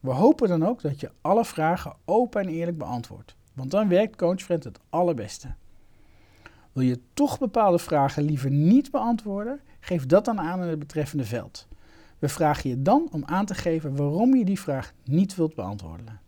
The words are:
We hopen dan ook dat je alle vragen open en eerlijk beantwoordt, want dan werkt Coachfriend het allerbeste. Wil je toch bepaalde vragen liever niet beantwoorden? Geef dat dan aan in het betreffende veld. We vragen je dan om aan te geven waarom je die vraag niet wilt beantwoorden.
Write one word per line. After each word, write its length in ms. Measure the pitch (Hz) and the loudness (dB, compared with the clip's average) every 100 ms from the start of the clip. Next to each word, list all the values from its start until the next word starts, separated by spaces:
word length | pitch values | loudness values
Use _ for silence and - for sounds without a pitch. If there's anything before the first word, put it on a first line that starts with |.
We 100 | 131 | -2
hopen 380 | 127 220 320 220 | 4 6 6 4
dan 180 | 170 165 | 2 0
ook 160 | 247 | 0
dat 180 | 151 139 | -4 -6
je 100 | - - | -10 -8
alle 240 | - 202 | 0 2
vragen 520 | 226 - 156 180 - - | 2 0 0 0 -4 -14
open 360 | - 202 240 208 | -2 0 0 -2
en 80 | 190 | -4
eerlijk 300 | 160 170 165 | -4 -4 -6
beantwoordt, 580 | - 120 - 95 - - _ | -6 -8 -8 -16 -20 -20 _
want 180 | - 131 | -12 -4
dan 180 | 190 214 | 0 4
werkt 280 | 180 214 - | 4 2 0
Coachfriend 480 | 175 185 - 170 | -2 -2 -2 -4
het 140 | - - _ | -4 -18 _
allerbeste. 680 | 160 180 226 104 - 131 - - - - - - - _ _ - _ _ | 0 0 0 -6 -12 -14 -14 -16 -20 -20 -20 -20 -20 _ _ -20 _ _
Wil 100 | - | 0
je 180 | 127 123 _ | 0 0 _
toch 240 | - 285 - | -2 0 0
bepaalde 400 | 254 233 208 175 | -2 2 4 2
vragen 440 | - 202 277 - | 2 2 2 2
liever 280 | 147 147 135 | -2 0 0
niet 400 | 143 156 247 285 | 2 6 6 4
beantwoorden? 720 | 277 226 233 214 196 214 277 - - | -2 -2 -2 -4 -6 -6 -10 -12 -20
Geef 260 | - 175 131 | -4 -4 4
dat 180 | 175 | 4
dan 160 | 202 104 | 4 -4
aan 220 | 156 185 | -4 -4
in 60 | 180 | -4
het 100 | 156 | -6
betreffende 460 | 147 156 143 147 | -6 -6 -4 -4
veld. 440 | 117 117 - - - - - - - - | -4 -6 -8 -16 -20 -20 -20 -20 -20 -6
We 100 | 147 | -4
vragen 420 | - 156 147 135 | 0 0 2 -2
je 120 | 127 | -2
dan 260 | 135 254 330 | 4 4 2
om 140 | 160 | -4
aan 220 | 139 180 202 | -4 -2 -2
te 80 | |
geven 420 | 185 175 160 156 139 | -4 -2 -2 -2 -2
waarom 380 | 143 160 247 | -2 2 4
je 100 | 269 | 4
die 160 | 196 196 | 2 -2
vraag 320 | - 135 - _ | -2 -6 -6 _
niet 300 | - 151 196 | -2 2 2
wilt 200 | 190 160 | 0 -4
beantwoorden. 640 | - 92 101 87 82 110 110 | -2 -8 -8 -12 -14 -16 -20